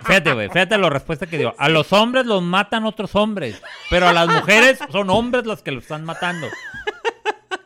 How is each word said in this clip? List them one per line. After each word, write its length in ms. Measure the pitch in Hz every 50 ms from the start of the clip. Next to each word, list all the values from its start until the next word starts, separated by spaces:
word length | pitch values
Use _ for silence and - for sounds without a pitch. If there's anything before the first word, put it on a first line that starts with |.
| -
fíjate, 280 | 226 185 196 147 165 135
güey, 160 | 113 104 95
fíjate 300 | - 170 185 180 220 208
la 100 | 190 165
respuesta 380 | 143 131 - - 165 143 190
que 100 | 165 165
dio. 180 | 151 131 117 110 -
"A 100 | 135 147
los 240 | 160 160 143 - 190
hombres 320 | 202 214 233 254 262 254
los 160 | 240 214 190 175
matan 440 | 175 180 190 208 - - 226 220
otros 280 | 220 214 - 208 175 -
hombres, 440 | 202 208 220 214 196 156 117 101 - - - - - - -
pero 160 | 165 180 180 180
a 40 | 170
las 140 | 170 170 170
mujeres 500 | - - - 156 208 214 240 262 262 262 294 277
son 200 | 135 190 202 185
hombres 340 | 185 214 233 247 240 247 226
las 160 | 226 208 - -
que 100 | - 139
los 100 | 120 -
están 220 | - 156 151 160
matando". 420 | 165 165 - - 175 175 170 147 - - - - - 1077 - - - - 988 - 453 - - - 440 - - _ - 381 370 -